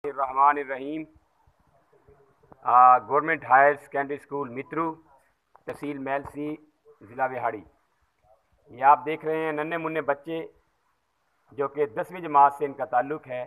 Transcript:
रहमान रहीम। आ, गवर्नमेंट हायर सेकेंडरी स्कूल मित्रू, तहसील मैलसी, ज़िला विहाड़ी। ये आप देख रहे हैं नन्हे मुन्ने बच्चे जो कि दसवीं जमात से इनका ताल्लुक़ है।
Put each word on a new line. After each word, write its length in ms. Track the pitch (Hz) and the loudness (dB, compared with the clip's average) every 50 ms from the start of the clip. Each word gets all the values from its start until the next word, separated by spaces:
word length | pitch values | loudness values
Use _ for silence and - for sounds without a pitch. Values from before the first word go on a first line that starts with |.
| - 147 | -8 -8
रहमान 460 | 135 135 135 131 131 135 139 143 147 143 | -4 -4 -4 -2 2 4 6 6 6 2
रहीम। 460 | 143 131 135 127 135 143 156 156 156 151 _ _ _ _ _ _ _ _ _ _ _ _ _ _ _ _ _ _ _ - - _ _ _ _ _ _ _ - _ - | -2 -6 -8 -8 -6 -8 -8 -8 -10 _ _ _ _ _ _ _ _ _ _ _ _ _ _ _ _ _ _ _ _ -20 -20 _ _ _ _ _ _ _ -20 _ -2
आ, 340 | 127 117 123 127 127 127 123 | 4 6 8 8 8 8 6
गवर्नमेंट 440 | 107 107 135 147 147 160 165 147 123 | 2 0 -2 0 0 0 -4 -4 0
हायर 300 | 120 127 135 139 147 147 | 4 6 6 6 6 4
सेकेंडरी 420 | 139 - - - 139 139 135 147 135 | 0 -10 -8 -6 -6 -6 -6 -8 -12
स्कूल 300 | - _ 139 139 143 123 | -10 _ -10 -8 -8 -8
मित्रू, 400 | 120 131 135 - 160 156 165 165 156 - _ _ _ _ _ _ _ _ _ _ _ _ _ | -10 -12 -12 -8 -6 -6 -6 -6 -8 -12 _ _ _ _ _ _ _ _ _ _ _ _ _
तहसील 320 | - 123 - 147 143 147 139 | -16 -14 -10 -10 -10 -10 -8
मैलसी, 480 | 135 135 135 143 135 - - 143 147 151 156 151 _ _ _ _ _ _ _ _ | -6 -6 -6 -6 -6 -10 -12 -10 -8 -8 -10 -12 _ _ _ _ _ _ _ _
ज़िला 240 | 101 98 120 131 131 | -20 -18 -6 -6 -4
विहाड़ी। 380 | 127 127 123 117 117 110 104 87 _ _ _ _ _ _ _ _ _ _ _ _ _ _ _ _ _ _ _ _ _ | -4 -4 -4 -6 -6 -6 -6 -16 _ _ _ _ _ _ _ _ _ _ _ _ _ _ _ _ _ _ _ _ _
ये 120 | 110 120 131 | -8 2 6
आप 140 | 139 147 135 | 6 6 6
देख 240 | 127 147 160 151 160 | 2 -6 -6 -6 -4
रहे 200 | 156 160 160 160 | -4 -4 -2 -4
हैं 80 | 160 151 | -4 -4
नन्हे 240 | 147 151 160 170 170 | -4 -6 -6 -6 -6
मुन्ने 220 | 160 160 160 160 | -6 -4 -6 -4
बच्चे 360 | 143 143 143 139 - 160 160 165 - - _ _ _ _ _ _ _ _ _ _ _ _ _ _ _ _ _ _ _ _ | -2 -2 -4 -4 -6 -10 -10 -10 -10 -12 _ _ _ _ _ _ _ _ _ _ _ _ _ _ _ _ _ _ _ _
जो 160 | - 120 143 135 | -8 -6 -6 -6
कि 180 | - 147 147 - | -2 -2 -4 -2
दसवीं 340 | - 170 175 165 180 185 | -2 -10 -10 -8 -10 -12
जमात 300 | 165 160 147 143 139 139 139 | -8 2 6 6 6 6 4
से 100 | - 151 | -2 -6
इनका 200 | 139 135 - 127 | -6 -6 -8 -8
ताल्लुक़ 420 | - 135 123 123 139 151 151 - 135 | -2 -2 -2 -2 -2 -6 -10 -10 -12
है। 140 | 123 123 123 | -12 -12 -12